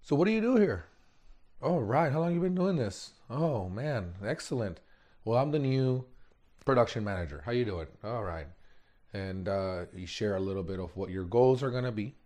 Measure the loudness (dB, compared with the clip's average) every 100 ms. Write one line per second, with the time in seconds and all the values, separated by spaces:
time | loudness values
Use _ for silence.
0 | 0 2 4 4 4 4 4 2 -8 _
1 | -20 _ -20 -20 -20 -6 0 0 2 2
2 | 2 2 0 0 0 2 2 2 -2 -4
3 | -16 -20 -10 -2 0 0 -4 -4 -4 -4
4 | -4 -6 -6 -6 -4 -2 -2 -6 _ -20
5 | _ -12 0 2 2 2 2 2 2 0
6 | -4 -18 -20 _ _ -6 2 4 4 2
7 | -2 -2 -4 -6 -4 -2 0 -4 -8 -10
8 | -8 -6 -4 -6 -10 -16 -20 -20 _ _
9 | -12 -8 -6 -6 -2 -2 -2 -4 -8 -10
10 | -10 -4 -2 0 -2 -2 -4 -6 -6 -6
11 | -6 -6 0 6 6 6 0 -2 -4 -4
12 | -6 -8